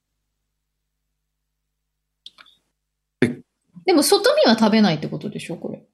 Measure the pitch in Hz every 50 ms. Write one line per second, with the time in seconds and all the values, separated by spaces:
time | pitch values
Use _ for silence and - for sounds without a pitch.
0 | _ _ _ _ _ _ _ _ _ _ _ _ _ _ _ _ _ _ _ _
1 | _ _ _ _ _ _ _ _ _ _ _ _ _ _ _ _ _ _ _ _
2 | _ _ _ _ _ - _ _ - _ _ _ _ _ _ _ _ _ _ _
3 | _ _ _ - 247 - - - - _ _ _ _ _ _ 180 - 370 359 294
4 | - - 403 392 403 494 587 622 571 262 220 220 226 208 214 220 208 185 156 151
5 | - - 214 160 - - - - - - 165 - - - - - _ _